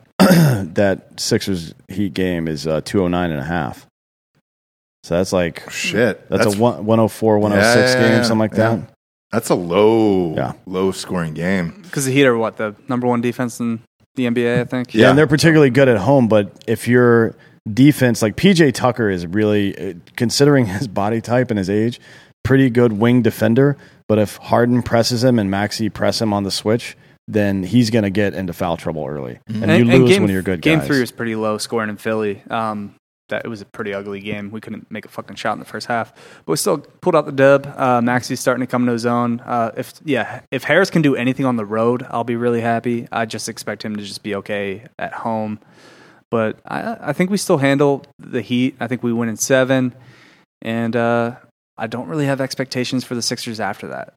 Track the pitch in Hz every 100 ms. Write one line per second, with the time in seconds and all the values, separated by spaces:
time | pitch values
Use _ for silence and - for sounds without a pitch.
0 | _ - 190 175 156 113 87 92 101 92
1 | - - - 110 - 92 80 - - 101
2 | 101 95 92 87 80 78 78 78 - 101
3 | 90 87 87 76 71 87 65 - - _
4 | _ _ _ _ _ _ _ _ _ _
5 | - 85 95 92 85 - - - - 104
6 | 120 - - - 113 101 120 80 107 113
7 | 110 - 110 107 107 101 107 123 127 127
8 | 113 113 120 110 110 - 110 110 - _
9 | _ _ _ - - 139 85 92 107 113
10 | 107 95 87 78 64 - - 92 95 92
11 | - 90 82 78 87 95 85 - - 147
12 | 135 135 135 117 110 98 110 104 - 123
13 | 123 120 120 117 123 - 117 113 - _
14 | _ - 120 117 117 123 123 127 120 110
15 | 127 139 151 147 170 156 139 120 135 110
16 | 98 143 113 107 101 - - 113 117 123
17 | 123 117 110 - - _ - 101 143 -
18 | 127 110 110 - 190 170 151 113 127 117
19 | 107 92 85 98 107 104 98 - 95 85
20 | - - 117 - 143 139 113 101 131 98
21 | 101 113 107 123 123 104 90 104 113 123
22 | - - - _ - 135 135 117 120 104
23 | 117 123 110 - 110 113 143 139 - _
24 | - 107 101 - - 110 120 123 - 117
25 | 113 123 131 120 98 98 104 - 110 -
26 | 104 - 113 101 98 - 104 120 - -
27 | _ _ - 107 101 98 90 120 113 117
28 | 101 95 101 78 92 82 90 85 - 80
29 | 71 73 64 60 - 107 - - 117 127
30 | 123 202 104 95 90 90 151 160 139 139
31 | 117 - 117 110 107 107 - 120 107 101
32 | 113 110 107 98 - 117 110 107 98 -
33 | _ _ _ 107 - 107 98 - 107 98
34 | 101 101 101 104 101 107 - 104 - 107
35 | - - - 101 113 104 - 107 - 117
36 | 110 _ - - - 156 208 156 - _
37 | 180 165 151 135 135 139 139 - 135 123
38 | 120 123 - 127 - 123 123 123 123 117
39 | 120 120 120 117 - 120 113 123 - -
40 | 156 123 101 123 - 131 - 160 190 175
41 | 147 120 123 127 135 120 101 110 117 123
42 | 131 117 117 117 120 117 113 117 123 120
43 | - - 110 110 - 110 - 104 113 104
44 | 101 101 107 98 98 104 98 92 - -
45 | - - 120 110 107 107 _ _ - -
46 | - _ _ 117 110 - - 73 226 233
47 | - 147 185 196 - 165 139 139 143 139
48 | - _ - 123 104 123 131 - 117 123
49 | 120 117 117 107 - 131 127 135 127 -
50 | - - - _ _ _ 113 117 117 120
51 | 117 120 117 123 _ _ _ - 113 120
52 | - 160 139 135 131 - 131 127 123 127
53 | 120 123 - 123 - 107 98 107 82 65
54 | -